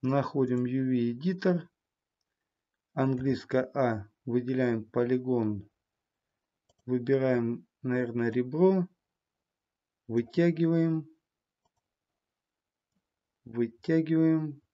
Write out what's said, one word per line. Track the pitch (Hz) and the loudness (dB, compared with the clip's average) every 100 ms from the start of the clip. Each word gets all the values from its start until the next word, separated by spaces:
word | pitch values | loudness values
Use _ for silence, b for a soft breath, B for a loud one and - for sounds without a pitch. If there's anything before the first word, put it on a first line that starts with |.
Находим | 127 139 131 143 131 123 123 | 0 0 -2 -2 0 0 -2
U | 127 | -2
V | 131 127 120 | 0 0 0
Editor. | 120 160 185 190 180 - _ _ _ _ _ _ _ _ _ _ _ _ | -2 -4 -2 0 0 -2 _ _ _ _ _ _ _ _ _ _ _ _
Английское | - 135 131 131 127 - 131 131 | -2 -2 0 -2 -4 0 -2 0
А. | 143 127 110 98 _ - | 0 0 0 -6 _ -2
Выделяем | 120 123 131 123 113 | -2 0 0 0 0
полигон. | 110 - 123 127 127 123 110 104 95 _ _ _ _ _ _ _ _ _ _ _ | -2 -2 0 0 0 0 0 -4 -8 _ _ _ _ _ _ _ _ _ _ _
Выбираем, | - 127 123 135 131 123 117 120 - _ | -6 -4 0 0 2 0 0 -4 -10 _
наверное, | 131 127 123 117 117 | -4 -2 -2 -2 -2
ребро. | 117 123 147 185 190 180 _ _ _ _ _ _ _ _ _ _ _ - | 0 -2 2 2 2 -2 _ _ _ _ _ _ _ _ _ _ _ -4
Вытягиваем. | 113 117 - 170 160 165 165 165 160 151 _ _ _ _ _ _ _ _ _ _ _ _ _ _ _ _ _ _ _ _ _ _ _ 120 | -4 -2 2 2 2 2 2 2 0 -4 _ _ _ _ _ _ _ _ _ _ _ _ _ _ _ _ _ _ _ _ _ _ _ -12
Вытягиваем. | 117 120 - - 160 160 160 160 160 156 143 _ | -4 -4 -4 0 0 2 2 4 2 -2 -10 _